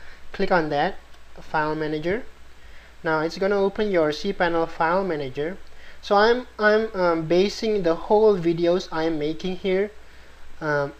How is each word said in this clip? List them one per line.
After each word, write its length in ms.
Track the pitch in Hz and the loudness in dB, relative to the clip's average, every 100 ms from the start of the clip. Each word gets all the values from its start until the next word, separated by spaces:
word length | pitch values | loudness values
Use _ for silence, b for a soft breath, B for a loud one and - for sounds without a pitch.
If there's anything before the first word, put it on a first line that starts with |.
| B B B | B B B
Click 180 | - 196 | -4 2
on 200 | 185 151 | 2 2
that 260 | 143 175 - - - - - | 0 0 -2 -14 -18 -16 -14
file 340 | - 160 151 | -4 -2 0
manager. 480 | 156 151 156 165 220 - - - B B B B B | -2 -2 -2 -2 -4 -6 -16 -20 B B B B B
Now 180 | 170 156 | 0 0
it's 160 | 165 175 | 0 0
gonna 240 | 196 202 | 0 2
open 300 | 196 196 214 | 0 0 0
your 200 | 180 151 | 2 2
cPanel 580 | 147 202 196 175 165 165 | 0 -4 0 0 2 0
file 360 | - 165 185 | 0 2 2
manager. 540 | 190 151 135 139 156 190 - B B B | 0 -4 -6 -6 -6 -6 -14 B B B
So 160 | - 202 | 2 6
I'm, 300 | 220 247 247 - | 6 4 -2 0
I'm, 360 | 214 214 220 | 4 4 2
um, 320 | 190 175 165 156 | 0 2 2 2
basing 560 | 175 202 - 226 208 | 2 2 0 -2 0
the 120 | 165 | 0
whole 440 | 170 - 214 220 196 | 0 2 6 6 4
videos 500 | 165 165 170 180 - | 2 2 2 2 0
I'm 260 | 160 160 156 | -2 -2 0
making 380 | 147 160 185 185 | -4 -4 -4 -4
here, 340 | 196 185 208 - B B B B B - | 0 0 0 -6 B B B B B -8
um, 320 | 156 147 143 | -2 0 -2